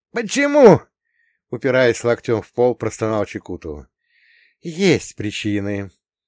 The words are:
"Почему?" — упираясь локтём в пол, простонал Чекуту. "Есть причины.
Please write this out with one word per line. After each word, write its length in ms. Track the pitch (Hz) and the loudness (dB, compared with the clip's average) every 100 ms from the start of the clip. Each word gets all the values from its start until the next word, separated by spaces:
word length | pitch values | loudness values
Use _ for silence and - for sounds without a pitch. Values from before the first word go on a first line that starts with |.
| _ | _
"Почему?" — 680 | 226 226 - 285 294 247 156 - _ _ _ _ _ _ | -10 -6 -2 0 6 8 8 2 _ _ _ _ _ _
упираясь 540 | 120 135 127 127 110 | -6 -2 2 2 0
локтём 380 | 120 117 - 110 | -2 -2 -2 -4
в 100 | - | -4
пол, 240 | - 123 117 | -2 0 0
простонал 500 | 110 - 110 110 101 | -6 -6 -4 -4 -6
Чекуту. 600 | 101 - 90 85 73 69 _ _ _ _ _ _ _ | -10 -12 -14 -14 -16 -18 _ _ _ _ _ _ _
"Есть 540 | 175 160 196 127 - - | -12 -2 2 2 -2 -10
причины. 760 | 104 - - 104 98 101 98 _ _ _ | -10 -6 -4 -4 -4 -6 -8 _ _ _